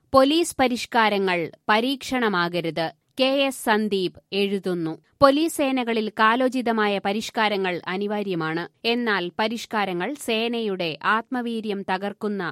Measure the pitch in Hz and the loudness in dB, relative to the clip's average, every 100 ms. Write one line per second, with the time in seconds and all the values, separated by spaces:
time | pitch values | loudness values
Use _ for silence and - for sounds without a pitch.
0 | _ 269 269 320 339 - 254 240 - 240 | _ 6 6 4 0 0 0 0 -2 2
1 | 220 202 190 175 160 - - 214 240 269 | 2 2 0 0 -2 -8 2 2 2 -4
2 | - 254 226 185 170 175 165 165 160 - | -4 -2 0 0 0 0 -2 -2 -4 -4
3 | _ - 262 277 269 254 - 208 214 202 | _ 0 2 2 0 -2 0 2 2 0
4 | 175 156 _ 196 202 196 185 180 160 160 | -2 -4 _ -2 0 0 -2 -2 -4 -6
5 | _ _ 277 277 330 - 277 262 240 226 | _ _ 6 6 0 0 0 0 0 -2
6 | 214 - 220 240 262 247 233 226 208 196 | -2 2 2 4 2 0 -2 2 2 2
7 | 196 208 214 - 214 202 185 170 160 185 | -2 -4 -4 -2 0 0 -2 -4 -4 -4
8 | 202 208 202 175 156 165 170 _ 226 240 | -4 -4 -4 -2 -2 -4 -6 _ -2 -2
9 | 233 196 175 - 220 226 - 220 196 175 | 0 -2 -2 -2 -2 -2 -4 -4 -2 -2
10 | 190 294 - 220 233 233 220 190 170 151 | -4 -6 -4 -2 -2 -2 -2 -2 -4 -2
11 | - 214 226 254 240 226 214 196 196 185 | 0 0 -2 -6 -4 -6 -6 -6 -4 -4
12 | 202 202 214 202 170 | -4 -6 -4 -4 -6